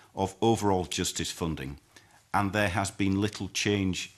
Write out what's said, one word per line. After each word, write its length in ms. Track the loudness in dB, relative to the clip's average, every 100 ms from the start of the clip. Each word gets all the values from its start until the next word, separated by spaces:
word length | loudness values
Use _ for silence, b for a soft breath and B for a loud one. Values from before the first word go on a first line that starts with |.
| B -4
of 180 | -4 2
overall 440 | 2 4 4 2
justice 460 | 0 -2 -2 -2 -6
funding, 480 | -4 -4 -4 -8 -12 _ B B B B
and 180 | 0 2
there 180 | 2 2
has 200 | 0 -2
been 300 | 0 0 2
little 300 | 0 -2 -6
change 640 | -2 0 2 0 -2 -8